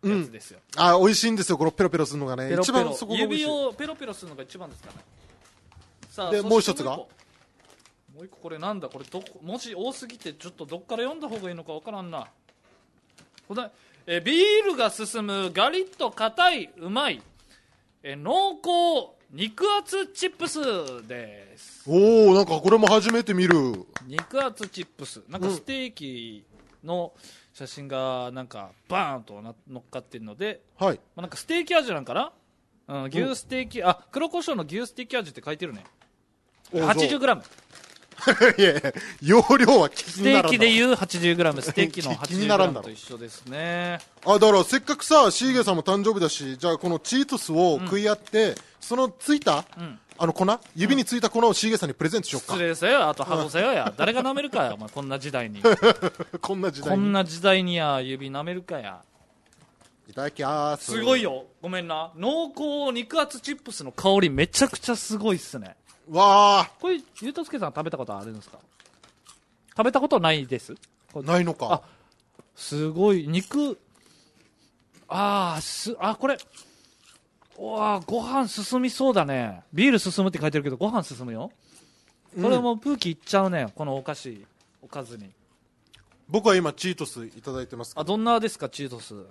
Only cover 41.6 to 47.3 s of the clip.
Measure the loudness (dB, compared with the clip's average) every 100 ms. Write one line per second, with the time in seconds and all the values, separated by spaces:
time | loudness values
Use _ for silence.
41.6 | -4 0 -2 -2 -6 -6 -6 -4 2 4
42.6 | 2 0 -10 -16 -16 -16 -16 -16 -12 -8
43.6 | -6 -6 -6 -8 -12 _ 2 6 8 8
44.6 | 6 0 0 -6 4 6 6 4 0 2
45.6 | 2 0 2 2 2 2 0 -2 -8 -4
46.6 | -2 -2 -2 -4 -2 0 0